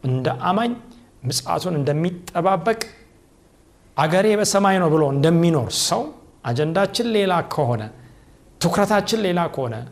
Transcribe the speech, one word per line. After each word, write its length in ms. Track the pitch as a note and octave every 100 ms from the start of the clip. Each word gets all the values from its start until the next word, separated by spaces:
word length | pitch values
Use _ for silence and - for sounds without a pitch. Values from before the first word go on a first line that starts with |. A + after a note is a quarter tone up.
እንደ 220 | C3 B2+ B2+ -
አማኝ፣ 300 | F3 G3 A#3+ A#3+ - - - _
ምጽአቱን 520 | B2 - - D#3 F3+
እንደሚጠባበቅ፣ 1040 | D#3 C#3 D3 F3 F3 - E3+ F3+ F#3+ F3+ A3+ - - - _ _ _ _ _ _ _ _ -
«አገሬ 300 | D#3 F3+ G#3+ G#3
በሰማይ 400 | G#3 G3 G3 F#3+
ነው» 100 | E3+
ብሎ 140 | D#3 D3
እንደሚኖር 600 | C#3 D#3 E3+ E3+ D#3 G#2 -
ሰው 240 | - G3+ D4+ - - -
አጀንዳችን 640 | C3 A#2+ D3+ E3+ G3 - A#3
ሌላ 220 | G#3+ G3 F3 F3
ከሆነ፣ 340 | - C3 A#2 G#2+ - - - - - - -
ትኩረታችን 600 | E3+ F#3+ G3+ G#3+ G3 A3
ሌላ 180 | F#3+ F3 E3
ከሆነ፣ 260 | - B2+ A2 B2